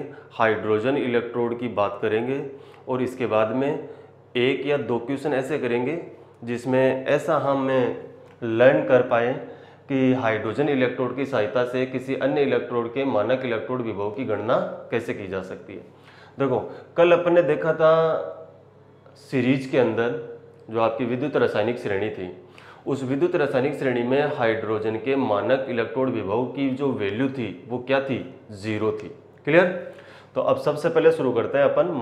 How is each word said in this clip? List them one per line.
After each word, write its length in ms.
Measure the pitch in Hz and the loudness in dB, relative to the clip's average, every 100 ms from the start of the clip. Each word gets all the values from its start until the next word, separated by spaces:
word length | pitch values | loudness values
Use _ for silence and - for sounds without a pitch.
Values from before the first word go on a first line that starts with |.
| - - - | -6 -14 -12
हाइड्रोजन 680 | - 113 101 101 107 120 143 | 0 0 2 0 0 2 0
इलेक्ट्रोड 600 | 127 120 117 120 117 120 | 0 0 -2 -4 -2 -2
की 80 | 123 | -4
बात 280 | 104 101 - | 0 -2 0
करेंगे 380 | 110 110 123 139 - - - - - | 0 0 0 -4 -6 -12 -20 -16 -6
और 140 | 127 | -2
इसके 260 | 123 - 113 | -2 -2 0
बाद 240 | 107 110 | 2 2
में 340 | 127 139 160 - - - - - 123 | 0 -2 -2 -8 -18 -20 -20 -6 0
एक 300 | 123 135 143 | 2 2 0
या 100 | 143 | -2
दो 200 | 113 117 | 0 -4
क्वेश्चन 340 | - 135 151 | -2 -4 -2
ऐसे 260 | 131 135 147 | -2 -2 -2
करेंगे 400 | 120 120 127 170 - - - - | 0 0 -2 -4 -8 -18 -20 -14
जिसमें 640 | 117 120 131 127 131 - - | -6 -4 0 4 4 2 0
ऐसा 320 | 143 170 147 | 0 2 0
हम 280 | 139 135 135 131 117 - - - - - | 2 0 2 2 0 -2 -12 -18 -20 -8
learn 420 | 117 113 127 - - | -2 6 6 6 4
कर 160 | 127 | 4
पाए 300 | 123 120 120 151 - - - - - | 6 2 2 -2 -8 -16 -20 -18 -4
कि 240 | 135 131 | 2 2
हाइड्रोजन 560 | 127 113 107 110 107 151 | 2 2 0 -2 -2 0
इलेक्ट्रोड 460 | 135 123 - 123 135 | 2 0 0 -4 -4
की 100 | 135 | -2
सहायता 400 | 120 104 127 120 | 0 0 0 0
से 200 | 127 131 | -2 -2
किसी 280 | 131 135 131 | -4 -4 -2
अन्य 260 | - 147 | 0 2
इलेक्ट्रोड 500 | 135 120 - 120 117 | 2 0 0 -4 -4
के 120 | 135 139 | -2 0
मानक 380 | 107 107 127 127 | 0 0 0 0
इलेक्ट्रोड 360 | 113 - 127 | -4 -4 -4
विभव 300 | 113 98 104 | -4 -4 -6
की 140 | 107 113 | -4 -4
गणना 320 | 104 107 160 185 - - | -4 0 0 -2 -8 -6
कैसे 220 | 117 120 | -6 -4
की 140 | 110 98 | -8 -6
जा 140 | 95 | -8
सकती 300 | 92 95 - | -8 -14 -14
है। 120 | 98 - - - - - - | -16 -18 -20 -20 -20 -14 -4
देखो, 220 | 135 117 - - - - | 0 0 -2 -12 -6 4
कल 140 | 170 | 6
अपन 220 | 170 175 | 6 6
ने 100 | 175 | 4
देखा 300 | 147 156 165 | 4 2 0
था 200 | - 156 160 160 147 - - - - - - - - - - | 4 6 6 4 0 -4 -12 -18 -20 -20 -20 -20 -20 -20 -20
सीरीज 440 | - 135 123 135 - | -4 0 2 2 2
के 120 | 143 | 2
अंदर 400 | 113 110 120 - - - - - - | 4 2 0 -2 -10 -16 -20 -20 -6
जो 120 | 113 | 0
आपकी 240 | 113 - 117 | 0 0 -2
विद्युत 320 | 123 143 147 | -2 0 2
रासायनिक 420 | 117 110 107 123 | 2 2 0 -2
श्रेणी 300 | - 98 107 | -4 -2 -2
थी, 260 | - 90 - - - - - - | -6 -10 -12 -20 -20 -20 -12 -6
उस 140 | 127 | -4
विद्युत 320 | 127 139 175 165 | -2 0 0 2
रासायनिक 380 | 139 131 143 | 0 0 0
श्रेणी 300 | 151 135 120 | -2 -2 0
में 320 | 120 135 147 131 | 0 2 0 0
हाइड्रोजन 600 | 117 107 104 107 110 110 | 0 0 -2 -2 -2 -4
के 180 | 135 135 | -2 0
मानक 480 | 117 101 101 131 - | 0 0 2 0 0
इलेक्ट्रोड 400 | 117 110 131 131 | -2 -2 -2 -2
विभव 360 | 113 95 110 131 | -2 -2 -2 -2
की 220 | 139 135 | -2 -2
जो 200 | 127 143 | 0 -2
वैल्यू 360 | 110 101 107 139 | 0 -2 0 -2
थी 180 | 131 107 90 - | -2 -6 -8 -8
वो 100 | 123 | -8
क्या 200 | 127 135 | 0 0
थी, 180 | 135 113 - - - | 0 -4 -6 -16 -18
ज़ीरो 380 | 104 107 104 107 | -10 -4 -2 -2
थी। 140 | - - - - - - | -2 -10 -16 -20 -10 4
क्लियर? 180 | 160 185 - - - - - - 131 | 4 4 0 -10 -16 -20 -20 -8 -2
तो 60 | |
अब 140 | 131 131 | 0 2
सबसे 320 | 151 143 165 | 0 0 0
पहले 220 | 160 160 | 4 4
शुरू 200 | 160 135 | 4 0
करते 260 | 113 104 139 | 0 0 2
हैं 80 | 135 | 2
अपन 260 | 147 170 147 | 4 0 0